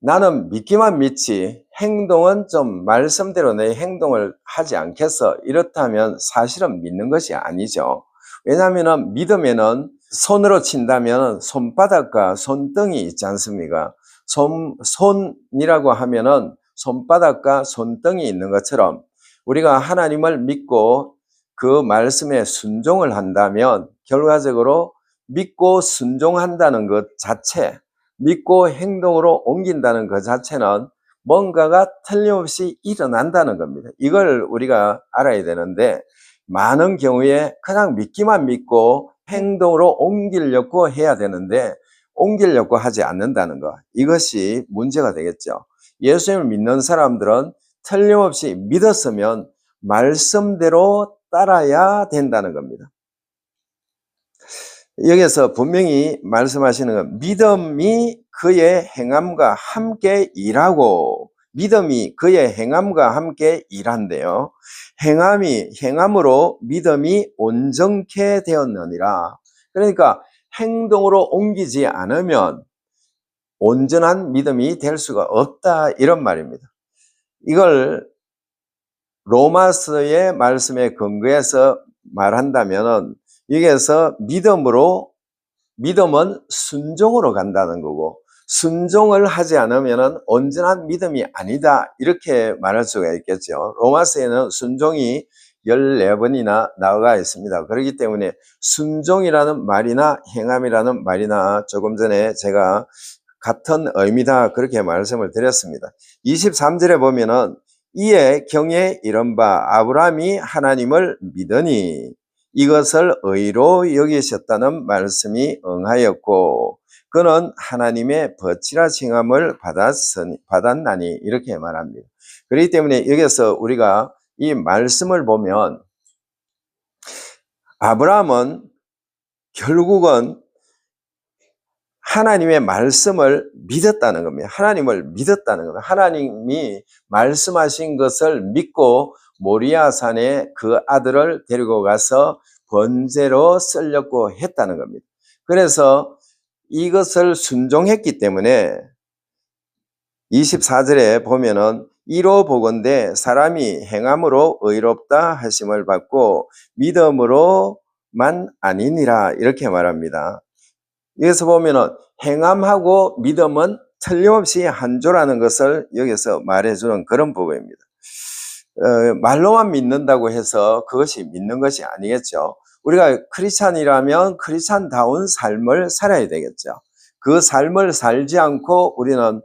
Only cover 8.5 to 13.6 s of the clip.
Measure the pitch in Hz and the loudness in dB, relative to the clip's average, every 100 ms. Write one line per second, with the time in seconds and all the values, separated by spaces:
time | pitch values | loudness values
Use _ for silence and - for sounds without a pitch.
8.5 | 151 185 185 165 156 117 107 170 202 147 | 0 2 0 0 0 -2 -6 0 0 2
9.5 | 117 107 120 147 - _ - - 208 202 | 2 2 0 -6 -16 _ -8 0 2 4
10.5 | 190 - 139 120 127 120 123 131 104 - | 2 0 -4 0 0 0 0 0 -4 -8
11.5 | 139 120 117 196 185 143 110 95 101 - | -6 -4 0 2 2 0 0 0 -2 -6
12.5 | 139 143 143 202 156 87 87 98 101 110 | -6 -4 -4 -2 -4 -6 -8 -8 -6 -8
13.5 | 101 | -10